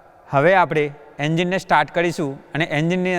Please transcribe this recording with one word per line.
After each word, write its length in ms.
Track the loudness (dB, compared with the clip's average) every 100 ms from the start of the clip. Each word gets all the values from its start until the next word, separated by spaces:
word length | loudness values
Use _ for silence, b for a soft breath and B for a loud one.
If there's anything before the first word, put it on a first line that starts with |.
| -20 -20 -4
હવે 200 | 2 4 4
આપણે 260 | 2 0 -2 -6 -16 -6
એન્જિનને 340 | -2 0 0 -2
સ્ટાર્ટ 280 | 0 0 2 0
કરીશું 340 | -2 -2 -6 -8 -8
અને 100 | -6 -4 -2
એન્જિનની 380 | 0 0 -2